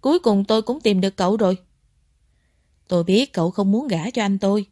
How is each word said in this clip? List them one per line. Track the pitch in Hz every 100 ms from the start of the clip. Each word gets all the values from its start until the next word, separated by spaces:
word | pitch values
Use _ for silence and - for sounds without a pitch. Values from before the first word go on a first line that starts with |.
cuối | 262 349
cùng | 247 202 196
tôi | 220
cũng | 220 277
tìm | 247 190
được | 190 -
cậu | 185 214
rồi." | 196 185 _ _ _ _ _ _ _ _ _ _ _ _ _
"Tôi | 180
biết | 170 196 277
cậu | - 170
không | 196 196
muốn | 214 285
gả | 175 175
cho | 247
anh | 202 196
tôi | 196 208 196